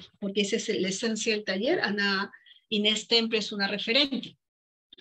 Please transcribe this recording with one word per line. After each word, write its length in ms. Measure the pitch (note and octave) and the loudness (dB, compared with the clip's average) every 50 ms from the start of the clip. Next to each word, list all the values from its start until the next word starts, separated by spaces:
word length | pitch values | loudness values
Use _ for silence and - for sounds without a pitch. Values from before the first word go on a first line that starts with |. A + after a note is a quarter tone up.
| - - _ _ | -16 -20 _ _
porque 220 | G#3 G3 G3 G#3 | -8 -2 0 0
ese 140 | G3+ - A3+ | 0 2 0
es 140 | G#3+ - - | -2 0 -2
el 140 | G3+ - F#3 | -2 0 0
esencia 480 | F#3+ F#3+ - A#3+ A3+ A3 G#3+ - A#3 G#3+ | -2 -2 -2 -2 -2 -2 0 0 0 0
del 100 | G#3 G#3 | 0 -2
taller. 360 | - F#3+ G3 A3 C#4 F4+ - | -2 -2 0 2 2 2 2
Ana 500 | - - G3+ G#3 G3+ G3+ G3 F#3+ G3 - - - _ - - _ _ _ | 0 0 0 0 0 2 0 0 -2 -4 -8 -16 _ -20 -20 _ _ _
Inés 380 | A3 G#3 G#3 G#3+ G#3+ G#3+ - | -2 0 2 2 0 0 0
Temple 320 | - A#3 A#3 A3+ A3+ A#3 G#3+ | 2 4 4 4 2 0 -2
es 120 | G#3 - | -2 -2
una 160 | A3 G3+ G3 | -2 -2 -2
referente. 720 | G3 G#3 G3 - A3+ A#3 C#4 D4 C#4 C4+ G#3 - E3 - _ _ _ _ _ _ _ _ _ _ _ - - | -2 -2 -2 -2 2 4 4 4 2 0 -4 -6 -8 -14 _ _ _ _ _ _ _ _ _ _ _ -20 -20